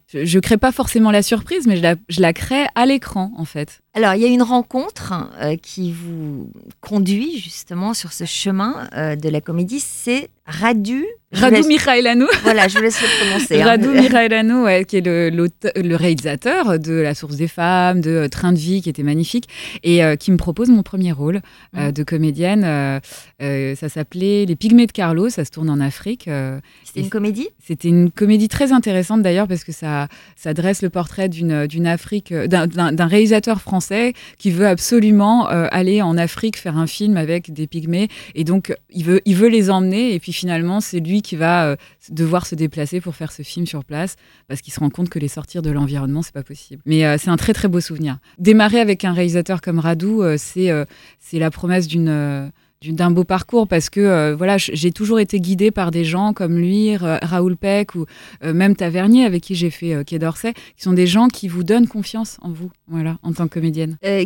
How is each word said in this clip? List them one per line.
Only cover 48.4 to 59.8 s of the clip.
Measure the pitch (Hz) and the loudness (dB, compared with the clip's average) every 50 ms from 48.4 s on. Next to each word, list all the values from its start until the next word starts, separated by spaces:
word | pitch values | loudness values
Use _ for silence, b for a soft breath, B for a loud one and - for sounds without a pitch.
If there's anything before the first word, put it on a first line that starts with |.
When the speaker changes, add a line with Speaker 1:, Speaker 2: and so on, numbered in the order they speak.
| 175 196 220 220 214 214 208 240 | 4 6 6 6 6 4 4 2
Speaker 1:
avec | 233 208 196 180 - | 2 2 0 0 0
un | 185 175 | -2 0
réalisateur | 175 180 175 170 175 170 - 190 170 | 0 0 0 0 0 0 -2 -4 -6
comme | - 185 170 165 | -4 -2 -2 0
Radu, | 156 165 170 160 170 202 220 220 | 0 0 0 0 -2 -2 0 0
euh, | 196 165 151 147 | 0 0 0 -2
c'est, | - - - 180 185 180 | -4 -6 -4 -2 0 0
euh, | 160 151 147 - b b b b b b | 2 0 -2 -6 b b b b b b
c'est | _ - - 160 | _ -8 -4 -2
la | 160 160 | -2 -2
promesse | 151 - - 175 180 185 180 156 | -2 -4 -2 0 0 0 0 0
d'une, | 156 170 165 160 | 0 0 0 0
euh, | 151 151 147 143 143 139 139 143 - _ _ _ _ _ | 0 0 -2 -2 -4 -6 -8 -10 -14 _ _ _ _ _
d'une, | - 151 160 | -10 -8 -4
d'un | 156 180 175 | 0 2 2
beau | 170 175 180 | 4 2 2
parcours, | - 185 185 - - - 240 220 | 0 0 -4 -2 0 0 0 2
parce | 202 - 165 151 - | 2 0 -2 -2 -2
que, | - 196 | -2 0
euh, | 202 202 185 165 151 151 151 | 2 4 4 2 2 0 0
voilà, | 151 180 190 202 196 | 0 0 0 0 0
j-, | - - - | 0 -2 -4
j'ai | 156 151 180 170 | -2 -2 -2 -2
toujours | - 214 208 226 226 | -2 -2 0 2 2
été | 208 196 - 202 | 0 0 0 -4
guidée | 175 175 196 175 202 220 208 | -2 0 0 2 2 2 2
par | - 185 170 | 0 -2 -2
des | 160 170 170 | -2 -2 -2
gens | 160 165 180 202 214 208 | -2 0 0 0 0 -2
comme | - 196 165 170 | -2 -2 -2 0
lui, | 170 170 180 190 208 214 214 214 | 0 2 2 2 2 2 2 0
Ra-, | 196 175 165 160 - | 0 -2 -2 -2 -2
Raoul | - 165 175 180 180 185 180 | -4 -2 -2 0 0 0 0
Peck | 165 - 196 196 202 208 - - | -2 -2 0 0 0 0 -2 -4
ou, | 175 160 B B B B B B B - | -8 -8 B B B B B B B -6
euh, | 156 160 | -2 0
même | 170 190 202 202 | 2 4 4 2
Tavernier, | - 190 170 160 180 185 208 233 254 262 | 2 0 -2 -2 0 4 6 6 6 6
avec | 220 180 175 - | 4 2 -2 -4
qui | - 196 | -4 -4
j'ai | 170 170 170 | -2 -2 -2
fait, | 151 - | -4 -4